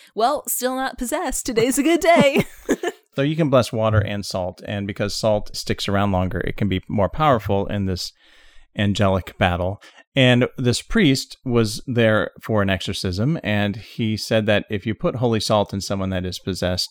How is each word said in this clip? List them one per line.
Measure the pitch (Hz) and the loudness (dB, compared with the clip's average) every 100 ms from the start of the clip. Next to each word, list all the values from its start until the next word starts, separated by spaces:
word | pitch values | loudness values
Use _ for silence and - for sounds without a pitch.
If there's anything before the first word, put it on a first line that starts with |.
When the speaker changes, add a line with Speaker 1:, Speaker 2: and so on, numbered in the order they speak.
| - - | -14 -2
Speaker 1:
"Well, | 233 285 - | 0 0 -4
still | - 247 262 | -4 -4 -4
not | 262 - | -6 -6
possessed. | 247 311 311 - - | -6 -4 -4 -6 -4
Today's | 220 240 269 | 0 0 2
a | |
good | 285 330 | 2 2
day." | 330 339 285 285 - - - | 4 6 6 4 -2 -4 -4
<laughs> | - 339 - _ - | -2 -4 -8 _ -2
Speaker 2:
So | |
you | 143 156 | -2 0
can | 151 | 4
bless | 127 113 | 4 2
water | 113 110 107 | 0 2 2
and | 101 104 - | 0 -4 -6
salt, | 98 90 - - | -6 -6 -8 -8
and | 104 101 | -6 -4
because | 101 104 - | -4 -4 -2
salt | 110 104 - - | 0 0 -2 -8
sticks | - 107 - | -6 -4 0
around | 98 101 | 0 2
longer, | 92 92 90 | 2 0 -2
it | - - | -4 -2
can | 101 | -2
be | 92 - | -2 -2
more | 107 92 | 0 0
powerful | - 156 120 104 98 98 | 2 2 2 0 -2 -2
in | 104 95 | -2 -2
this | 90 - - _ _ - - - - | -4 -8 -14 _ _ -20 -20 -12 -2
angelic | 101 95 98 95 - - | 0 2 2 2 -2 -2
battle. | 92 87 90 101 - - _ - | 0 0 -4 -6 -12 -20 _ 2
And | 127 123 123 - | 4 4 2 0
this | 120 120 | -2 -2
priest | - 226 165 135 - - 131 | 0 2 4 2 -2 -10 0
was | 120 110 107 - | 2 2 -2 -4
there | 120 110 107 - - | 2 4 4 0 -6
for | - 110 | -2 0
an | 98 | 2
exorcism, | 95 - 98 98 90 123 165 | 0 -2 -4 -4 -2 -2 -2
and | - 104 104 104 | -2 -2 -2 -4
he | - - 113 107 | -10 -6 -4 -2
said | - 113 107 | 0 0 2
that | 104 - | 0 0
if | 104 113 | -6 -4
you | 104 | -4
put | 175 120 | -4 0
holy | 123 110 | 0 0
salt | - 107 101 | 2 2 0
in | 98 | -4
someone | - 98 95 | -6 -4 -2
that | 92 90 | -4 -4
is | - | -8
possessed, | - 90 90 90 - | -8 -4 -2 -2 -4